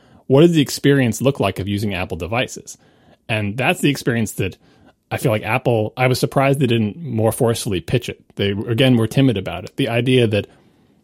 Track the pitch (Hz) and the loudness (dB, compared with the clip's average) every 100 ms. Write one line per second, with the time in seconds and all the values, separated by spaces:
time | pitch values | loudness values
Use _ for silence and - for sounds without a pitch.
0 | _ _ - 135 175 160 131 - 147 139 | _ _ 2 6 6 4 0 0 2 4
1 | 120 - 123 - 98 - 95 101 107 90 | 2 0 0 0 -2 -2 -4 -4 -4 -4
2 | 92 85 87 107 110 - - - _ _ | -6 -8 -6 -6 -6 -10 -20 -20 _ _
3 | _ _ - 110 104 117 131 - 151 135 | _ _ -8 -6 -4 -2 -2 0 0 0
4 | - 117 104 - 95 - _ _ _ _ | -2 -2 -2 -4 -6 -8 _ _ _ _
5 | - - 139 107 101 117 131 113 107 - | -10 -4 -2 -2 -2 -2 0 0 0 0
6 | 127 123 131 139 135 139 127 117 107 131 | 0 0 -2 0 0 2 0 0 0 -4
7 | 156 113 110 - 117 117 - 90 - 131 | -6 0 0 2 0 0 -4 -6 -2 -2
8 | - - _ - 101 101 113 117 131 120 | -2 -12 _ -4 -2 -2 -2 2 4 4
9 | 107 - 135 101 95 85 101 - 123 117 | 2 2 2 2 -4 -8 -8 -4 -2 0
10 | 123 127 113 104 - _ _ _ _ _ | 2 4 4 0 -4 _ _ _ _ _